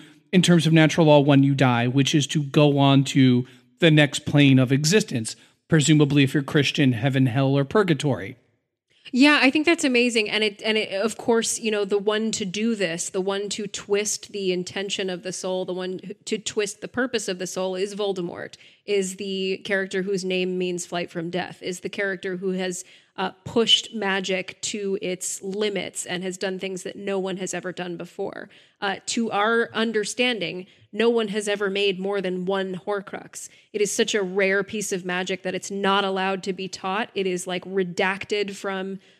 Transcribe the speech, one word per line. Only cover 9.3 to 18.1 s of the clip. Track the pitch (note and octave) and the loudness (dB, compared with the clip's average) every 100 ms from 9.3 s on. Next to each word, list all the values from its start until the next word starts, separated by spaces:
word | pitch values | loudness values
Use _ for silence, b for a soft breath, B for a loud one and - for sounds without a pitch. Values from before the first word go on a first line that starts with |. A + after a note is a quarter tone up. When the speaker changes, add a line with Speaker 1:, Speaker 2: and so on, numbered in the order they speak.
| C#4+ | 6
Speaker 2:
I | B3+ | 4
think | D#4 | 2
that's | D4+ E4+ | 2 2
amazing. | D4 A#3+ B3 A3+ G#3+ | 2 2 2 2 0
And | G#3+ | 0
it, | G#3+ G3+ | -2 -2
and | A3 G#3+ | -2 -2
it, | G3+ G3 | -2 -2
of | A3+ - | -4 -2
course, | - A3+ A3 - | 0 0 0 -4
you | G#3+ | -2
know, | G#3 G3+ | -2 0
the | G3+ | 0
one | G3+ G#3+ A3 | 0 0 -2
to | G3+ | -4
do | G3+ F#3+ A3+ | -6 -4 -2
this, | G#3+ F3 E3+ - | 0 -2 -4 -6
the | F#3+ | -4
one | F#3+ G3 G3+ | -2 -2 -4
to | F#3+ G3+ | -6 -8
twist | - - G3+ G#3+ - - | -10 -2 -2 0 -6 -8
the | G3+ F#3+ | -6 -2
intention | F3+ F3+ G3 G3 - F#3+ | -2 -4 -6 -6 -4 -4
of | F3 | -6
the | F#3 | -8
soul, | E3+ F#3+ F#3 | -8 -6 -4
the | F#3 | -4
one | F3+ F#3 F#3 F#3 - - | -6 -6 -8 -12 -14 -8
to | G#3+ | -8
twist | - - G3+ - | -6 -4 -4 -6
the | F#3 | -10
purpose | - B3+ A3+ G3+ | -4 -2 -4 -6
of | F#3 | -6
the | F#3 | -6
soul | F#3 F#3+ | -4 -4
is | F#3 G3+ | -4 -4
Voldemort, | G3+ G3+ | -4 -4